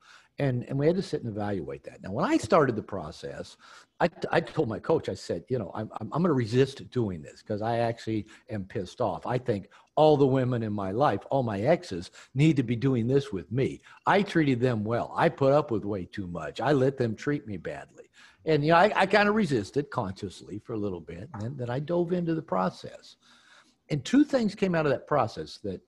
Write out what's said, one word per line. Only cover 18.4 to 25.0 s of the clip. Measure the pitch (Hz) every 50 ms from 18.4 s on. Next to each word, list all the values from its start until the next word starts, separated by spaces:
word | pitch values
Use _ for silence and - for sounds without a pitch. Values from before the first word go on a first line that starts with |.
| -
And, | - 156 147 143
you | 156
know, | 170
I, | 170 185 214 185
I | 175 190
kinda | 190 202 214 202 208 208
resisted | 220 214 147 139 113 101 - - 135 147 -
consciously | - 131 110 92 95 - - 92 - - - - 90 104
for | - - 117
a |
little | 107 101 101 92 87
bit, | 80 78 85 85 98 - -
and | 101
then, | 107 120 147
then | 131 123 117
I | 120 143
dove | 151 143 170 175 175 165 185
into | 180 175 165 165
the | 156 156
process. | - 185 185 185 180 - - - - - - - - - _ _ _ _ _ _ _ - - _ _ _ _ _ -
And | 156 143 -
two | - - 277 294
things | - - 254 226 196 -
came | - 202 190 175
out | 160 156
of | 147
that | 127 -